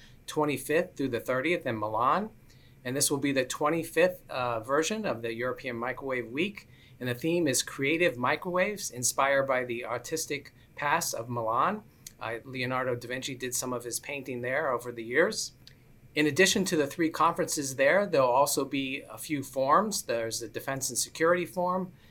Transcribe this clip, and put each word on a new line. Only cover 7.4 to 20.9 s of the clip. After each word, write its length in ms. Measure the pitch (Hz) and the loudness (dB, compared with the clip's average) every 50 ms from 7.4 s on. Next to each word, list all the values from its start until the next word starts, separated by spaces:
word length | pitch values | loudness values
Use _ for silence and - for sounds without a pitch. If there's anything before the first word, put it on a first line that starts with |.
| 165 | 2
is 160 | 139 123 - - | 2 2 0 -2
creative 540 | - - - 139 139 165 165 175 170 123 | -4 -4 -2 0 0 2 4 2 2 2
microwaves 720 | 123 123 131 156 151 - 180 175 180 190 208 208 196 - - | 2 0 0 0 0 -2 -2 0 0 0 0 -2 -6 -8 -8
inspired 560 | 117 123 123 - - - 135 139 139 139 135 | -6 -2 -2 0 2 2 2 4 4 2 2
by 160 | 135 127 127 123 | 2 0 0 0
the 220 | 123 117 120 - | -2 -4 -6 -4
artistic 680 | 110 120 120 - - 160 156 - - 147 139 - - - - - - - | -6 -6 -6 -6 -4 -4 -4 -4 -4 -6 -8 -8 -12 -20 -20 -20 -18 -8
past 380 | - 147 143 151 170 - - - | -4 0 2 2 2 2 -2 -4
of 160 | - 117 123 | -6 -6 -4
Milan. 540 | 120 120 113 110 113 127 151 180 208 214 - - - - - - - - | -4 -2 0 2 2 4 4 2 0 -2 -8 -14 -20 -20 -20 -20 -14 -10
Uh, 180 | 113 113 117 113 - | -8 -8 -8 -8 -10
Leonardo 500 | 135 131 131 123 127 131 127 127 127 120 | -10 -6 -4 -2 -2 0 0 0 0 -2
da 140 | 120 123 | -2 -4
Vinci 280 | 120 127 131 127 147 131 | -6 -6 -6 -6 -8 -6
did 200 | 120 127 123 123 | -6 -6 -4 -4
some 160 | - 131 127 | -4 -4 -4
of 140 | 123 120 120 | -4 -6 -6
his 160 | 120 113 - | -6 -8 -8
painting 400 | - - 143 139 123 143 127 120 | -6 -8 -8 -8 -6 -6 -6 -4
there 280 | 123 127 131 151 160 139 | -4 -2 -2 0 0 0
over 220 | 123 117 123 123 | -2 -2 -4 -6
the 120 | 117 117 113 | -10 -10 -8
years. 500 | 117 123 151 180 220 - - - - - - - - - - - - - - - - - | 0 4 4 4 4 2 -2 -8 -8 -12 -16 -20 -20 -20 -20 -20 -20 -20 -20 -20 -4 0
In 140 | 147 151 | 2 2
addition 380 | 151 135 175 190 185 - 214 185 | 4 6 6 6 6 6 2 2
to 100 | - 175 | 2 2
the 120 | 156 143 | 2 2
three 220 | 139 - - 165 160 | 0 0 0 0 0
conferences 680 | - - 156 170 165 - 156 - - 156 139 135 131 | 2 4 2 4 4 2 -2 -2 -2 -4 -4 -4 0
there, 280 | 135 135 143 170 196 202 | 4 4 6 6 6 4
there'll 220 | 185 165 139 131 | 4 4 4 6
also 380 | 123 120 135 147 143 - 151 139 | 6 6 6 4 4 2 0 -2
be 380 | 135 143 139 135 131 135 139 - - | 0 -2 -2 -2 -2 -4 -8 -8 -12
a 80 | 110 | -14
few 260 | - - - 151 139 120 | -12 -6 -4 -4 -4 -4
forums. 580 | - - 135 135 139 151 180 208 214 - - | -4 -2 0 4 6 6 6 4 4 -2 -4
There's 400 | - - 117 117 113 113 110 113 | -2 -2 -2 -2 -2 -2 -4 -6
the 80 | 117 107 | -8 -8
Defense 400 | - 120 - 139 135 135 131 | -8 -8 -6 -4 -4 -4 -4
and 80 | - | -4